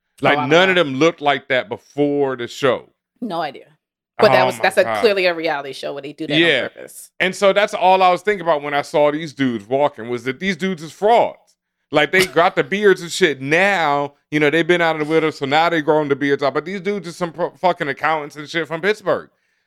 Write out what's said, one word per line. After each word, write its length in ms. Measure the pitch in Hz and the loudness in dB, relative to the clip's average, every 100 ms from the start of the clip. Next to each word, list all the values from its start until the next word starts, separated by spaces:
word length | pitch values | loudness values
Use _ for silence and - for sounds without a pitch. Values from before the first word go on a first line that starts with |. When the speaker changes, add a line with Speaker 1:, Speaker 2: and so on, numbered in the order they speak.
| _ _ | _ _
Speaker 1:
Like, 160 | 135 143 | 0 0
Speaker 2:
Oh, 40 | |
I 20 | |
don't 80 | 143 | 4
Speaker 1:
none 180 | 160 185 | 4 4
of 60 | 180 | 2
Speaker 2:
know. 80 | |
Speaker 1:
them 100 | 151 131 | 0 2
looked 240 | 160 160 | 0 2
like 280 | 147 139 - | -2 -2 -2
that 200 | 127 101 | -4 -4
before 680 | 117 _ 139 147 143 135 127 | -12 _ -2 0 0 -2 -4
the 100 | 117 | -8
show. 440 | - 139 98 64 _ _ _ | -2 0 0 -6 _ _ _
Speaker 2:
No 200 | 226 170 | -8 -6
idea. 260 | 156 123 - _ _ _ _ - | -8 -10 -20 _ _ _ _ 0
But 100 | - | 2
that 120 | 127 | 4
Speaker 1:
Oh 40 | 131 | 2
Speaker 2:
was, 100 | 120 | 0
Speaker 1:
my 40 | |
Speaker 2:
that's 140 | 185 196 | -2 0
a 80 | |
Speaker 1:
God. 160 | 180 110 | 0 2
Speaker 2:
clearly 260 | 214 196 180 | 0 2 0
a 80 | |
reality 380 | 165 160 147 139 | -2 -4 -4 -6
show 200 | 135 151 | -10 -10
where 100 | 143 | -10
they 100 | 143 | -12
do 140 | 147 156 | -12 -4
that 100 | 151 | 0
Speaker 1:
Yeah. 240 | 170 135 | 2 2
Speaker 2:
on 40 | 110 | -2
purpose. 400 | - 64 - - _ | -10 -20 -20 -20 _
Speaker 1:
And 160 | 185 | -4
so 180 | 185 196 | 2 2
that's 220 | 196 208 | 4 0
all 260 | 208 180 190 | 0 2 4
I 100 | 185 | 4
was 120 | 180 | 2
thinking 200 | - 208 | -2 -2
about 200 | 170 151 | 0 -2
when 120 | 143 | 0
I 80 | 143 | -4
saw 280 | 143 160 147 | 0 2 2
these 220 | 151 160 | 0 -8
dudes 340 | 131 135 117 98 | -2 -2 -2 -4
walking 420 | 135 143 - 117 | 0 0 -2 -8
was 140 | 120 | -6
that 140 | 120 127 | -6 -6
these 180 | 190 175 | -4 -4
dudes 280 | 190 180 | -4 -6
is 80 | 156 | -10
frauds. 460 | - 208 233 101 - _ _ _ _ _ | -4 2 2 2 -4 _ _ _ _ _
Like, 200 | 151 151 | 0 2
they 140 | 185 185 | 2 2
got 280 | 156 180 180 | 2 2 2
the 80 | |
beards 380 | 143 196 208 185 | -2 2 4 2
and 80 | 170 | -2
shit 300 | - 175 139 | -2 0 0
now. 760 | 135 160 196 190 156 143 143 - _ | 0 2 2 2 0 0 -4 -10 _
You 100 | 151 | 0
know, 100 | 151 | 2
they've 160 | 156 160 | 2 2
been 140 | 175 | 2
out 180 | 165 160 | 2 -2
of 60 | 151 | 0
the 60 | |
winter, 180 | 160 156 | 0 0
so 160 | - 139 | -4 0
now 220 | 151 170 | 2 2
they 120 | 165 | 0
growing 280 | 147 156 147 | 2 0 2
the 80 | 135 | -2
beards 260 | 143 139 | 0 0
out. 120 | 139 | 0
But 100 | 135 | -2
these 160 | 151 196 | -6 -8
dudes 260 | 180 208 165 | -6 -6 -8
are 60 | |
some 200 | 156 175 | -8 -8
pro-, 180 | 156 165 | -6 -8
fucking 360 | - 185 175 151 | -2 -2 -2 -4
accountants 460 | 135 147 160 147 147 | -2 -2 -2 -4 -14
and 120 | 147 | -8
shit 180 | 165 147 | -8 -6
from 140 | 160 | -4
Pittsburgh. 500 | 185 214 185 117 76 _ _ _ | -4 -2 -2 -2 -4 _ _ _